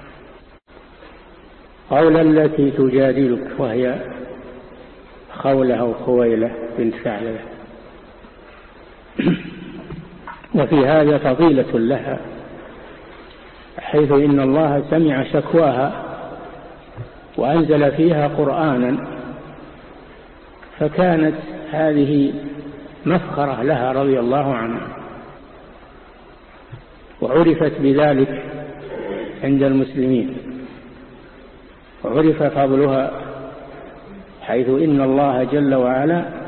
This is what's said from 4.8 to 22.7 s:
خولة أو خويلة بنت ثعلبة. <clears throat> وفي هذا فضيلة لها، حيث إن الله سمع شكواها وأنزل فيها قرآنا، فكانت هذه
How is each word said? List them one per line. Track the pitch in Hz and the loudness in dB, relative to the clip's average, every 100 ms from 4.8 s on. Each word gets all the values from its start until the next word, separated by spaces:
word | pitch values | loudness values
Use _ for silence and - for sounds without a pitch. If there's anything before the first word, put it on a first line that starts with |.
| - - - - - | -20 -20 -20 -20 -20
خولة | - 135 135 127 113 | -6 0 2 2 2
أو | 120 | 0
خويلة | - - 123 120 110 117 117 - - | -2 0 2 4 2 0 -4 -10 -2
بنت | 113 - | -2 -2
ثعلبة. | 123 104 113 110 - - - - - - - - - - - - - - - - - - | -6 -6 -8 -10 -12 -18 -20 -20 -20 -20 -20 -20 -20 -20 -20 -20 -20 -20 -20 -20 -20 -2
<clears throat> | - - - - - - - - - - - - - - | 0 0 -4 -14 -16 -16 -16 -16 -16 -20 -18 -20 -4 0
وفي | 127 151 | 2 4
هذا | 131 156 147 143 | 6 6 4 4
فضيلة | 147 127 165 135 120 120 | 2 4 4 4 2 0
لها، | 113 131 131 131 - - - - - - - - - - - - - - - - | 0 -2 -4 -8 -10 -16 -18 -18 -20 -20 -20 -20 -20 -20 -20 -20 -20 -20 -20 -16
حيث | - 147 147 | -2 2 4
إن | 143 147 139 | 4 4 4
الله | 131 143 156 139 143 | 4 2 2 0 0
سمع | 156 160 135 | 2 2 2
شكواها | 127 151 - 165 151 123 139 - - - - - - - - - - - - - - - | 0 -2 2 4 4 2 0 -4 -12 -12 -14 -14 -16 -18 -20 -20 -20 -18 -18 -18 -14 -4
وأنزل | 117 165 151 151 143 | 0 2 4 4 4
فيها | 135 165 151 147 | 4 2 2 0
قرآنا، | 143 143 135 156 127 123 139 - - - - - - - - - - - - - - - - - - | 0 -2 0 0 0 0 -2 -6 -12 -14 -14 -16 -20 -20 -20 -20 -20 -20 -20 -20 -20 -20 -20 -20 -4
فكانت | 151 156 185 160 156 156 - - - | -4 2 2 4 2 -2 -8 -14 -8
هذه | 156 156 147 139 147 139 143 - - - | -2 0 2 2 2 2 -2 -10 -12 -14